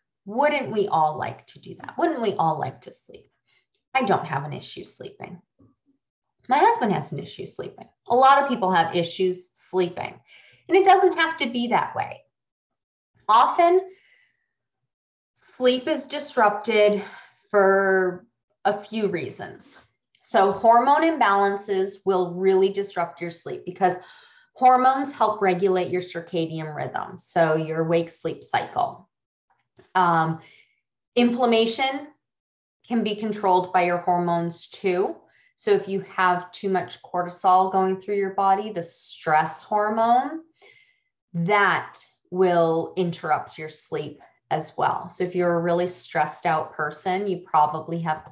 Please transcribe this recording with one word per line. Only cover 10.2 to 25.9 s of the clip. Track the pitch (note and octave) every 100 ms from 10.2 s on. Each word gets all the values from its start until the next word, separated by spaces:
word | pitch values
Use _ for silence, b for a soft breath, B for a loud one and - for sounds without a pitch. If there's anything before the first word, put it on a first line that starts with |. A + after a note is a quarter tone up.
| _ b b b b
and | F#4
it |
doesn't | F#4+ F#4+ F#4 E4
have | D#4+ -
to | A#3+
be | A#3+ A#3+
that | F3+ - A#2
way. | - - _ _ _ _ _ _ _ _ _ _ -
Often, | A3+ C4 - E4+ F#4 - B B B B B B _ _ _ _ _ _ _ _ _ _ -
sleep | B3+ B3+ D#4
is | C4+
disrupted | - C#4+ - B3 G#3 - A3+ G#3+ G#3 G3+ B B B B _
for | G#3 F#3+ G3 F#3+ F#3+ F#3 F3+ _ _ _ _ G3+
a | G3+
few | - A3 G3
reasons. | E3+ B2+ - G2 - - - _ _ _ _
So | - A3 G3
hormone | G3 A#3 A#3+ C4+ D4+
imbalances | E4 D4+ G#3 G3+ G3+ G3+ G#3 F#3+ G3 -
will | F#3+ F#3 F3
really | F3+ F#3+ F#3+ G3
disrupt | G3 G3 F3+ E3+ -
your | F3
sleep | - C#3+ B2
because | F3 F3 A#3+ - B B B B B
hormones | - B3+ B3+ C4 C#4 C#4+
help | - G#3+ G#3
regulate | F#3+ F3 G3 F#3 F3